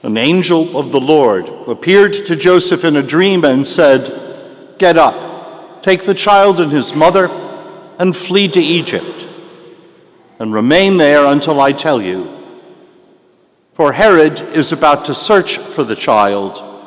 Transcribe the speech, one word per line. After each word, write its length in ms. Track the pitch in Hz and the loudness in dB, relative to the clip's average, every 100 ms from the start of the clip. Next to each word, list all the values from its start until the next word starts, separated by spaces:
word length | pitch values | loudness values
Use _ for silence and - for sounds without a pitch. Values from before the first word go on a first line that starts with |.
An 140 | - 110 | -4 -2
angel 600 | 135 185 170 165 160 139 | 0 0 0 0 0 -6
of 140 | 143 | -2
the 100 | 135 | -2
Lord 480 | 131 156 123 95 90 - - | 2 2 4 0 -4 -14 -10
appeared 580 | 113 170 196 202 - - | -6 2 4 4 0 -6
to 80 | |
Joseph 500 | 160 180 180 175 175 | 0 2 2 2 -2
in 120 | 165 147 | 0 -2
a 60 | |
dream 420 | 135 156 190 190 | -2 0 0 2
and 200 | 151 131 | 2 0
said, 480 | 135 - 151 131 127 - - - - - - - | 0 2 4 4 0 -12 -16 -18 -20 -20 -20 0
"Get 180 | 185 165 | 2 4
up, 880 | 139 - - - - - - - | 2 0 -14 -16 -18 -20 -20 -6
take 220 | - 185 | -2 -2
the 100 | 202 | -2
child 440 | 190 208 202 202 175 | -2 2 4 4 2
and 140 | 156 | 0
his 220 | 147 120 | -2 -2
mother, 360 | 147 165 190 180 - - - - - - - | 2 2 2 -2 -6 -14 -18 -20 -20 -20 -4
and 160 | 185 - | -4 -2
flee 320 | - 190 196 | -4 -2 0
to 120 | 180 | 0
Egypt, 680 | 156 170 - - - - - - - - - - _ _ _ _ _ _ | 0 -2 -4 -8 -8 -16 -18 -20 -20 -20 -20 -20 _ _ _ _ _ _
and 120 | 110 | -6
remain 440 | 107 120 165 196 185 | -2 2 2 2 2
there 280 | 143 147 | 4 4
until 360 | 143 143 151 143 | 4 2 0 0
I 100 | 139 | 0
tell 320 | 143 156 131 | 0 -2 -2
you. 260 | 92 92 - - - - - - _ _ _ _ _ _ _ _ _ | -2 -6 -10 -16 -20 -20 -20 -20 _ _ _ _ _ _ _ _ _
For 180 | - 147 | -2 0
Herod 480 | 139 214 175 156 147 - | 2 4 4 4 0 -6
is 200 | 160 - | -4 -2
about 320 | 156 156 143 | 0 0 0
to 100 | - | -4
search 440 | 135 - 202 165 - | -6 0 0 0 -10
for 260 | - - | -8 -8
the 100 | 117 | -6
child 680 | 107 - 107 101 101 98 - - - | -4 0 2 2 -2 -6 -12 -18 -20